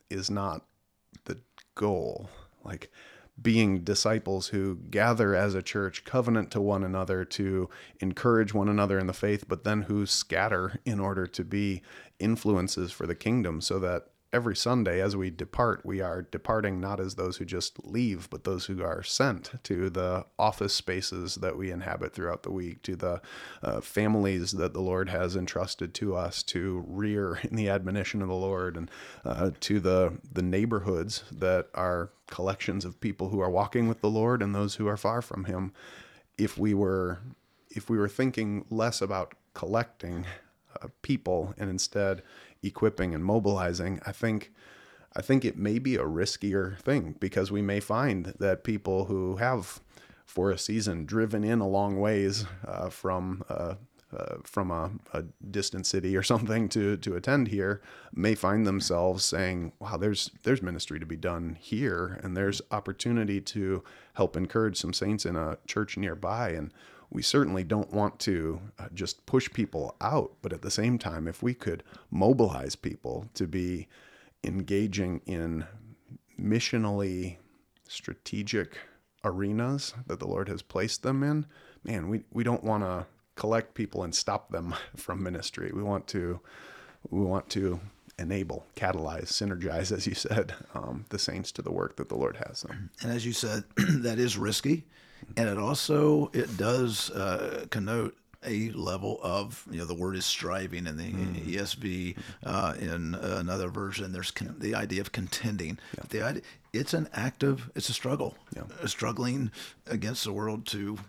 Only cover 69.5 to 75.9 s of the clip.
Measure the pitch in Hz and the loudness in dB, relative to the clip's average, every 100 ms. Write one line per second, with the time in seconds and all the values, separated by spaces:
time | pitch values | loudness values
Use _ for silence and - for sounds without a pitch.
69.5 | - 110 82 67 - 107 147 - - - | 0 -2 -2 -6 -4 0 2 0 -4 -8
70.5 | 85 - - 113 123 95 82 80 82 120 | -6 -2 0 2 2 0 -4 -4 -2 -2
71.5 | 123 - 82 - - - 82 98 131 107 | -2 -4 -6 -8 -20 -6 4 6 8 6
72.5 | 67 67 - 80 - 62 62 - - 92 | 4 -4 -6 -6 -6 -6 -6 -8 -4 -2
73.5 | 92 90 90 76 - - - - _ - | 0 -2 -2 -6 -16 -20 -20 -20 _ -4
74.5 | 95 90 98 107 95 90 82 - 90 82 | -2 2 2 2 0 0 -2 -4 -2 -2
75.5 | 82 - - - | -2 -4 -12 -20